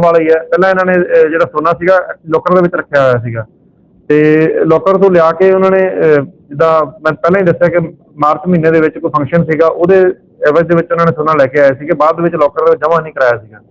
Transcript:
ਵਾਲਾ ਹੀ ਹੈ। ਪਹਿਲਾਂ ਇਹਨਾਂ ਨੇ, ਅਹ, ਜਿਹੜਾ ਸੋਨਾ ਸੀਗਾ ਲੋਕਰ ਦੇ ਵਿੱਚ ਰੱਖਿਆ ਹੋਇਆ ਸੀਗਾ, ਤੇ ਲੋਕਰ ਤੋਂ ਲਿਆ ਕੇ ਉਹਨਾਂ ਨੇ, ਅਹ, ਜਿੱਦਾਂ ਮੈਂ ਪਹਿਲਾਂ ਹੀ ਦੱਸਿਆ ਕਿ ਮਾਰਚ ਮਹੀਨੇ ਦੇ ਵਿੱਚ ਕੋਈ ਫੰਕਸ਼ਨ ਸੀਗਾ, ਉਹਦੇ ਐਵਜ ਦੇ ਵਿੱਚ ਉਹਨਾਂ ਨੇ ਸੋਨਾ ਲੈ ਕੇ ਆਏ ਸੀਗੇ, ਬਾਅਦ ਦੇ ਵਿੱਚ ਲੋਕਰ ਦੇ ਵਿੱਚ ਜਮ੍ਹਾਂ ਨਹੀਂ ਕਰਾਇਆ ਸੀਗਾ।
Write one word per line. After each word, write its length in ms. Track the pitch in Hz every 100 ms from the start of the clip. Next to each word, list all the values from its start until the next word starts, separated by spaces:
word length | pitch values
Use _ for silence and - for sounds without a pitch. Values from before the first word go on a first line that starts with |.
ਵਾਲਾ 140 | 170 170
ਹੀ 60 | 160
ਹੈ। 160 | 160
ਪਹਿਲਾਂ 280 | 160 170 190
ਇਹਨਾਂ 160 | 185 185
ਨੇ, 60 |
ਅਹ, 360 | 180 175 165 160
ਜਿਹੜਾ 160 | 165
ਸੋਨਾ 260 | 170 151 160
ਸੀਗਾ 440 | 170 175 185 165 - 160
ਲੋਕਰ 280 | 160 170
ਦੇ 80 | 185
ਵਿੱਚ 120 | 175
ਰੱਖਿਆ 280 | 165 - 143
ਹੋਇਆ 200 | 131 123
ਸੀਗਾ, 220 | 117 113 107 _ _ _ _ _ -
ਤੇ 400 | 151 156 156 160 -
ਲੋਕਰ 340 | 165 160 175 196
ਤੋਂ 120 | 196
ਲਿਆ 200 | 175 165
ਕੇ 220 | 165 190
ਉਹਨਾਂ 180 | 190 190
ਨੇ, 180 | 190 185
ਅਹ, 340 | 185 160 147
ਜਿੱਦਾਂ 640 | 135 - 143 143 165 160 147
ਮੈਂ 260 | - 156
ਪਹਿਲਾਂ 280 | 147 170 196
ਹੀ 60 | 180
ਦੱਸਿਆ 220 | 165 175
ਕਿ 100 | 170 165 - _ 147
ਮਾਰਚ 240 | 147 156 180
ਮਹੀਨੇ 220 | 175 160
ਦੇ 100 | 160
ਵਿੱਚ 180 | 156 156
ਕੋਈ 120 | 160
ਫੰਕਸ਼ਨ 340 | 151 139 170
ਸੀਗਾ, 220 | 151 151 160
ਉਹਦੇ 300 | 160 175 190 180 - _ _ 147
ਐਵਜ 200 | 151 165
ਦੇ 60 |
ਵਿੱਚ 180 | 170 165
ਉਹਨਾਂ 140 | 170 170
ਨੇ 60 | 151
ਸੋਨਾ 160 | 156
ਲੈ 140 | 151 131
ਕੇ 140 | 147
ਆਏ 80 | 139
ਸੀਗੇ, 240 | 131 151
ਬਾਅਦ 220 | 147 156 165
ਦੇ 60 |
ਵਿੱਚ 120 | 170
ਲੋਕਰ 300 | 160 147 156
ਦੇ 60 | 165
ਵਿੱਚ 120 | 160
ਜਮ੍ਹਾਂ 180 | 151 165
ਨਹੀਂ 100 | 156
ਕਰਾਇਆ 260 | 143 127 113
ਸੀਗਾ। 200 | 107 107 _